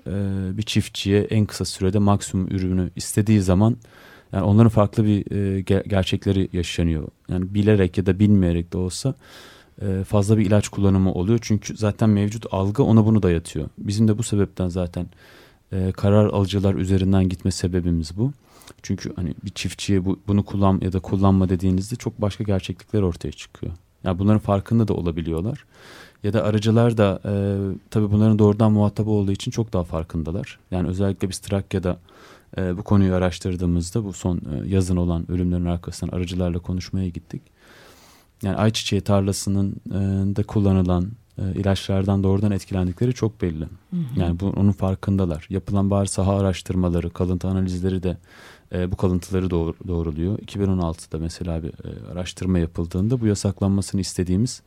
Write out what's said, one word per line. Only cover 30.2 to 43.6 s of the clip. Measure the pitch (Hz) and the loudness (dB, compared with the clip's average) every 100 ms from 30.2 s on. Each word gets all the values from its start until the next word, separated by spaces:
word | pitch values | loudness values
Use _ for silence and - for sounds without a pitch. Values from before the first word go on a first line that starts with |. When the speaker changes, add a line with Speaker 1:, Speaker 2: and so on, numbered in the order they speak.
| 78 95 139 - - | -4 -6 -8 -14 -8
Speaker 1:
Yani | 92 82 | -4 -2
özellikle | 90 98 95 98 | 0 -2 -2 -4
biz | 92 | -6
Trakya'da, | - 98 95 98 87 87 _ - - - - - | -4 -4 -2 -4 -4 -6 _ -20 -20 -20 -12 -6
e, | 92 90 | -4 -4
bu | |
konuyu | 104 101 95 | 2 4 4
araştırdığımızda | 92 92 85 98 90 90 87 85 117 101 | 2 0 -2 -6 -2 0 0 -2 -4 -6
bu | |
son, | 87 98 85 | -6 -4 -4
e, | 82 71 60 | -4 -8 -2
yazın | 95 90 90 | 0 2 0
olan | 87 85 87 | 0 -2 -2
ölümlerin | 87 90 87 87 | -2 0 0 -2
arkasından | 87 87 87 - 90 | -4 -6 -8 -6 -4
arıcılarla | 87 90 90 85 | -4 -2 -2 -4
konuşmaya | - 92 - 95 92 | -4 -6 -6 -4 -4
gittik. | 85 - - _ _ _ - - - - _ _ - | -8 -14 -16 _ _ _ -20 -20 -20 -20 _ _ -8
Yani | 101 - | -4 0
ayçiçeği | 107 110 - 101 | 0 0 -2 -2
tarlasının, | 92 101 98 95 - 98 98 110 - | 2 2 2 -2 -2 0 -2 -4 -6
e, | 95 98 98 98 101 | -4 0 0 0 -2
da | |
kullanılan, | 101 110 98 95 90 90 92 117 _ - | -2 2 4 4 4 0 -2 -8 _ -8
e, | 98 87 | -6 -2
ilaçlardan | 98 98 - 98 95 98 | 0 0 0 -2 2 2
doğrudan | 95 98 107 | 2 2 2
etkilendikleri | 98 - 98 90 87 120 | -2 -4 -2 -2 0 -2
çok | 123 110 - | 0 -4 -2
belli. | 92 78 | -4 -4